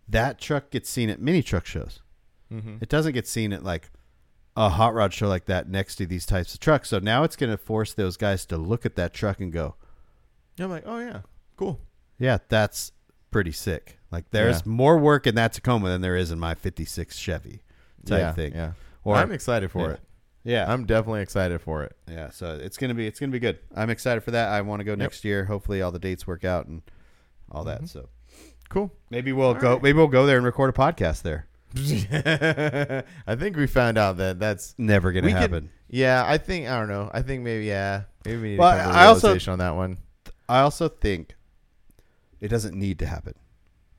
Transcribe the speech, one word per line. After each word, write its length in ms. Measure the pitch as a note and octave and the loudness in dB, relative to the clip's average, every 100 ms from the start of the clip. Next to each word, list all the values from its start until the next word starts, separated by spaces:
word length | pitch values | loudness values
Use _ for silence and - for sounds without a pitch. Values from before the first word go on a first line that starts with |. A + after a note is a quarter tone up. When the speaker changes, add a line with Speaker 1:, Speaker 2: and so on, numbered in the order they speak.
| - | -4
Speaker 1:
that 300 | A2 B2+ B2+ | 0 0 -4
truck 300 | - D3 - | -4 -4 -4
gets 180 | A#2 - | -8 -6
seen 200 | - A2+ | -4 -2
at 120 | G2+ | -2
mini 200 | A#2 F3+ | 0 0
truck 240 | - F#2 - | 0 -4 -4
shows. 360 | - - - _ _ _ _ - | -10 -10 -14 _ _ _ _ -16
Speaker 2:
Mm-hmm. 260 | A2 A2 A2 | -14 -14 -12
Speaker 1:
It 80 | A2 | -2
doesn't 240 | D3 D#3+ | 0 0
get 140 | B2 - | -2 -4
seen 260 | A#2 A2 | -4 -4
at, 100 | G2 | -4
like, 260 | F2+ E2+ - - _ _ _ _ _ - | -4 -6 -8 -20 _ _ _ _ _ 0
a 140 | G#2+ | 0
hot 240 | F2 A2+ | 4 2
rod 180 | A2+ G2+ | 2 0
show 140 | - G#2 | 0 -2
like 180 | F#2 - | -2 -2
that 220 | F#2 - | -4 -2
next 280 | F#2+ F#2+ - | -4 -4 -6
to 100 | F2+ | -6
these 220 | F2+ - | -6 -2
types 260 | F#2+ E2+ | -2 -2
of 60 | - | -4
trucks. 300 | - D3 - | 2 2 2
So 100 | G2+ | -4
now 240 | G2 A#2+ | 0 2
it's 120 | D#3 - | 0 -2
gonna 220 | B2+ G#2 | -4 -4
force 340 | - A2 G#2+ | -4 -4 -4
those 240 | - F#2+ F2+ | -2 -4 -2
guys 280 | G#2 G2 - | -2 -2 -4
to 100 | E2 | -6
look 280 | D#2+ A#2 A2+ | -4 -2 -4
at 100 | - | -4
that 160 | F2 | -4
truck 260 | - G#2+ F#2+ | -2 -4 -4
and 120 | F#2 | -6
go, 240 | E2 D2 - - - - _ _ _ _ - | -6 -6 -8 -20 -20 -20 _ _ _ _ -12
Speaker 2:
Yeah, 80 | F#3 | -10
I'm 60 | |
like, 120 | E3+ - | -10 -10
"Oh, 140 | A#3 | -12
yeah, 220 | A#3+ G#2+ - - _ - | -12 -14 -18 -20 _ -8
cool." 240 | F#3+ A#2+ - _ _ - | -8 -8 -12 _ _ -4
Speaker 1:
"Yeah, 180 | B2+ C3 - | 0 0 0
that's 420 | A2+ G#2 - - _ _ _ - | 0 0 -2 -12 _ _ _ -4
pretty 200 | A2+ F2 | -2 -2
sick." 460 | D#2+ - D#2 - - - | -4 -6 -6 -8 -20 -12
Like, 180 | E2+ - | -10 -4
there's 280 | A2 A2 E2 | 2 2 2
Speaker 2:
Yeah. 140 | F#2+ | -2
Speaker 1:
more 280 | A#2 C3+ E3 | 2 6 6
work 260 | D3 D3 C3 | 6 4 4
in 80 | |
that 200 | A2+ A2+ | 2 2
Tacoma 360 | - - A#2+ F#2+ | 0 0 0 2
than 120 | F2+ | 0
there 140 | F#2 F2+ | 0 0
is 140 | F2 | 0
in 80 | E2 | -2
my 160 | E2 | -4
fifty-six 640 | E2+ F#2+ - D#2 - D#2+ - | -4 -6 -8 -10 -8 -10 -10
Chevy 460 | - D#2 - - _ _ _ _ - | -8 -8 -10 -20 _ _ _ _ -4
type 140 | F#2+ | -2
Speaker 2:
Yeah, 120 | E2 | 0
Speaker 1:
thing. 200 | E2 D#2 | -2 -6
Speaker 2:
yeah. 200 | E2 E2 E2+ - - | -6 -8 -10 -16 -10
Speaker 1:
Or 120 | G#2 G#2 | 0 2
Speaker 2:
I'm 160 | F#3 | 2
excited 400 | F3 - A#2 F#2+ | -2 -2 -2 -2
for 160 | F2+ F2 | -4 -4
Speaker 1:
yeah. 60 | D2 | -6
Speaker 2:
it. 40 | - - _ _ | -14 -20 _ _
Speaker 1:
Yeah. 280 | A#2 A#2 F2+ | -4 -2 0
Speaker 2:
I'm 140 | B2 A2 | -2 0
definitely 380 | A2 A2 G#2+ | 0 0 -4
excited 360 | F#2+ G#2 F#2 E2+ | -4 -2 -2 -2
for 240 | - D#2 | -6 -8
it. 120 | C#2 - - | -8 -14 -18
Speaker 1:
Yeah, 220 | E2 D2+ | -14 -14
so 240 | - F2 | -12 -12
it's 240 | D#2 D#2 - | -10 -12 -8
gonna 160 | C3 | -6
be, 140 | A#2 A2 | -4 -6
it's 120 | - | -6
gonna 120 | C#3 | -6
be 80 | B2+ | -2
good. 180 | A#2 E2+ - - | -2 -4 -8 -6
I'm 140 | A2 | -4
excited 320 | A2+ C3 A#2 | -2 -2 -2
for 80 | - | -2
that. 180 | A#2 A2 | -2 0
I 120 | G#2 | -2
wanna 220 | G2+ G#2 | -2 -6
go 80 | G#2 | -6
Speaker 2:
Yep. 80 | G#2 | -4
Speaker 1:
next 260 | - - G#2+ | -6 -6 -4
year. 200 | G2+ F#2+ | -2 -2
Hopefully 360 | G#2 - G2 | -4 -4 -2
all 100 | F2+ | -2
the 60 | F2 | -4
dates 300 | F#2+ F2+ - | -6 -6 -8
work 180 | E2+ F#2 | -6 -2
out 220 | F2 C2+ | -2 -4
and 160 | D#2+ - - - _ _ _ - | -12 -16 -20 -20 _ _ _ -16
all 140 | D2 | -10
that. 140 | D#2+ C#2+ | -8 -8
Speaker 2:
Mm-hmm. 80 | E3 | -10
Speaker 1:
So 220 | D2 C2 - - - - - - | -14 -20 -20 -20 -20 -20 -20 -6
Speaker 2:
Cool. 240 | G3 G3+ - - | -4 -4 -10 -10
Speaker 1:
maybe 220 | A#2+ B2+ | -6 -4
we'll 140 | C3 C3 | 2 2
Speaker 2:
All 60 | B2 | 4
Speaker 1:
go, 180 | B2+ | 4
Speaker 2:
right. 80 | B2 | 6
Speaker 1:
maybe 160 | C#3 D3 | 6 8
we'll 100 | D#3 | 8
go 200 | C3 C#3 | 8 8
there 100 | C3 | 6
and 80 | B2 | 4
record 240 | A#2+ C3+ | 2 2
a 40 | B2+ | 4
podcast 460 | C#3 E3+ F2 - | 2 2 0 0
there. 240 | F2 D2 - _ - C3 | -4 -6 -10 _ -10 -6
Speaker 2:
<laughs> 0 | |
I 1600 | C#3 B2+ G2 D3 D#3 D#3 D#3+ D3 D3+ C#3 C#3+ C3+ - - - A#2 | -2 -2 -2 -2 0 0 0 0 -2 -2 -4 -4 -8 -12 -6 -4
think 220 | F#3+ E3 | -4 0
we 80 | C3+ | 0
found 320 | C3 A#2+ A2 | 2 2 4
out 200 | G2+ F2+ | 2 2
that 200 | F#2+ F2+ | -2 -2
that's 360 | G#2+ G2+ - - | -4 -4 -8 -4
Speaker 1:
never 340 | A2+ G2+ F2+ | 4 4 4
gonna 140 | F2+ F2 | 2 2
Speaker 2:
we 60 | |
can 100 | F#2 | 2
Speaker 1:
happen. 280 | F2+ F2 D2+ - - | 2 0 -6 -16 -8
Speaker 2:
Yeah, 340 | B2 C3 B2+ A2+ | 0 2 4 4
I 120 | D#3 | 0
think, 300 | - F#3 B2 | 0 -6 -4
I 100 | B2+ | -4
don't 100 | G#2+ | -4
know. 220 | G2+ G2+ | -4 -6
I 120 | A2+ | -6
think 180 | C3 C3 | -6 -6
maybe, 220 | A#2+ A2+ G#2+ | -4 -4 -4
yeah. 380 | G2 G2 G2 G2 - G#2+ | -2 -2 -4 -8 -12 -8
Maybe 140 | A#2 | -6
we 80 | A2 | -4
need 80 | G2+ | 4
Speaker 1:
Well, 180 | F3 - | 6 6
Speaker 2:
to 60 | |
come 80 | F2+ | 4
to 60 | F3 | 10
a 40 | |
Speaker 1:
I 40 | F#3+ | 10
also 200 | G#3+ G#3+ | 10 8
Speaker 2:
realization 240 | F#3 C3 | 4 0
on 60 | F#2 | -2
that 160 | F2+ D#2+ | -2 -2
one. 220 | F#2 F2+ - _ - - - | -4 -6 -14 _ -20 -16 0
Speaker 1:
I 120 | B2 | 4
also 280 | C#3+ - D#3+ | 4 2 -4
think 480 | - A2 F#2 D2+ - _ _ _ _ _ _ _ _ _ - | 0 -2 -2 -6 -20 _ _ _ _ _ _ _ _ _ -12
it 100 | G#2+ | -4
doesn't 260 | A#2 G#2 F2+ | -2 -2 -4
need 240 | G2 F2 | -4 -4
to 80 | C#2+ | -4
happen. 260 | - - - _ _ _ _ _ | -6 -10 -16 _ _ _ _ _